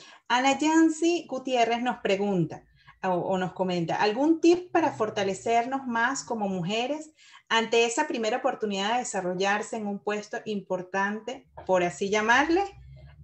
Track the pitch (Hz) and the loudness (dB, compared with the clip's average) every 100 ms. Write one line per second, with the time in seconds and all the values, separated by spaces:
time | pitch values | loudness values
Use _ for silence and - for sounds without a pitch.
0 | - - _ 240 269 269 302 320 320 311 | -20 -20 _ 2 2 2 4 6 4 4
1 | 339 339 - 262 262 247 226 233 247 - | 2 0 -2 -8 -2 2 2 2 -2 -2
2 | - 196 202 190 151 - - _ - _ | -2 0 2 0 0 -4 -18 _ -20 _
3 | 190 180 - 190 180 - 185 175 165 165 | -2 -2 0 -2 -2 -2 -2 0 -2 0
4 | 165 214 302 320 339 349 - 349 311 - | 0 2 2 4 6 4 2 0 0 0
5 | 214 208 196 185 233 233 247 269 254 226 | -2 0 -2 -2 2 2 2 -4 -4 -2
6 | 240 277 - 233 202 185 170 220 254 302 | 0 -2 -6 -4 -4 -4 -2 -2 -2 -6
7 | 311 _ - - _ 226 226 233 233 269 | -8 _ -20 -20 _ 0 2 2 2 0
8 | 311 262 220 247 262 226 208 196 202 240 | -2 -2 -2 0 -2 -2 -4 -2 0 -2
9 | 240 202 180 180 196 208 220 226 208 202 | -2 -4 -4 0 0 0 -4 -6 -6 -6
10 | - 208 - 226 220 202 185 185 180 190 | -4 -6 -6 -10 -6 -8 -4 -6 -4 -2
11 | 196 214 226 269 - - - 185 175 - | -2 -4 -10 -14 -16 -14 0 0 0 -2
12 | 196 214 214 247 311 339 392 - - - | -2 0 2 2 4 0 0 -8 -20 -20
13 | - - | -20 -20